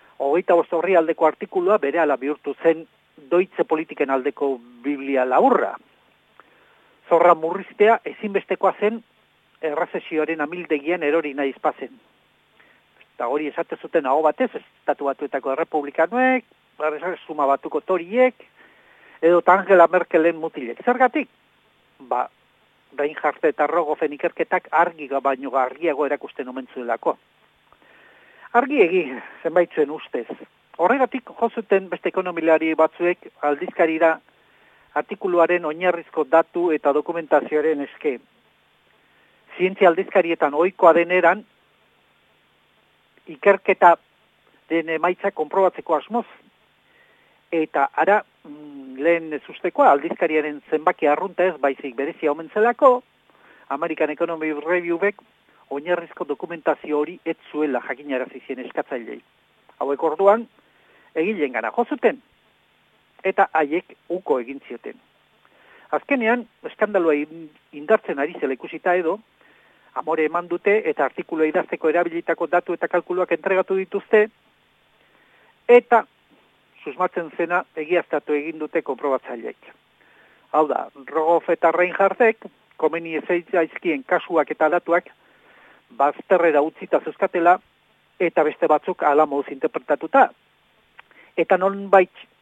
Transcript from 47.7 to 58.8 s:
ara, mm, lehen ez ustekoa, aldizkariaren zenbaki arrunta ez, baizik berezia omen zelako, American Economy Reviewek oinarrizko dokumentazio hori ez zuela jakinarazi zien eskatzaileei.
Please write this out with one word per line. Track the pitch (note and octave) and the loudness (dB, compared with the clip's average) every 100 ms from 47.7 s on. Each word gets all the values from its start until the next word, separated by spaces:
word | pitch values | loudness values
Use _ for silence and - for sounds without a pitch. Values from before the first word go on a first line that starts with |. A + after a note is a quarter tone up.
| D3 C#3 - | -2 -2 0
ara, | E3 G#3 - _ | 2 2 0 _
mm, | D#3+ D3 D3+ C#3+ C3 C3 | -20 -20 -18 -18 -16 -2
lehen | D#3+ E3 D#3+ | 0 0 -2
ez | D3 - | -10 -12
ustekoa, | - F3 - C4 | -8 -6 2 4
aldizkariaren | C#3+ - - E3 D#3 D3 D3 - | 4 2 -4 0 0 -2 -8 -4
zenbaki | D3+ E3 - D3 | -2 0 0 0
arrunta | D3 F#3 - F3+ | 0 -2 -2 -2
ez, | D3 | 0
baizik | C#3 C3+ C3+ A#2 | -2 -2 -8 -8
berezia | C#3+ - D3+ | -8 -4 -4
omen | D3+ D#3+ | -4 -6
zelako, | G#3+ A#3 A#3+ C#4 B3 - _ _ _ _ _ _ | 0 0 6 4 4 -2 _ _ _ _ _ _
American | C#3 E3 D#3+ D3+ | -6 -6 -2 -2
Economy | D3+ E3+ E3 D#3 | -2 -4 -4 -4
Reviewek | D3 D#3 F3+ E3+ E3 G3+ G3+ _ _ _ _ _ | -4 -2 -2 -2 -2 -2 -4 _ _ _ _ _
oinarrizko | C#3+ E3 F3 E3+ - C#3 | -10 -4 -4 -4 -10 -8
dokumentazio | C#3+ D#3+ E3+ E3 D3+ D3+ D3 | -8 -8 -4 -2 -2 -2 -4
hori | D3+ F3+ | -4 -6
ez | E3 - - | -8 -10 -10
zuela | D3 D3+ B2 - | -4 -2 -4 -6
jakinarazi | B2 D3 B2+ A#2 B2+ - | -10 -8 -6 -6 -12 -12
zien | B2+ C3 | -12 -10
eskatzaileei. | - | -10